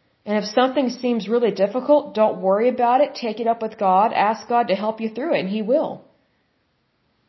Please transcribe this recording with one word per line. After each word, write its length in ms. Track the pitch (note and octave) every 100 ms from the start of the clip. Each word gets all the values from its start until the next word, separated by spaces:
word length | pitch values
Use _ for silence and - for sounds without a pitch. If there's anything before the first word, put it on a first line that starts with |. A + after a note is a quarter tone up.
| _ _ -
And 100 | G#3+
if 80 | G3+
something 440 | - B3+ C4 B3+
seems 380 | - B3 A#3 F#3+
really 240 | A#3+ A#3
difficult, 600 | G3 D4 B3+ B3+ D4 -
don't 280 | - G#3+ F3+
worry 280 | F#3 G3 A#3+
about 320 | B3 A#3+ B3+
it. 140 | C#4 -
Take 240 | A#3+ G#3+
it 80 | A3+
up 140 | A3+
with 160 | A3 -
God. 340 | G3 F#3 G#3+
Ask 340 | - G3+ A3 -
God 200 | A#3+ A#3
to 80 | F#3+
help 260 | G#3+ A3
you 80 | A3
through 240 | A3 D4+
it, 60 | A3
and 100 | F#3
He 140 | G#3+
will. 420 | G#3 C#4+ A#3+ D3+ - _ _ _ _ _ _ _ _ _ _ _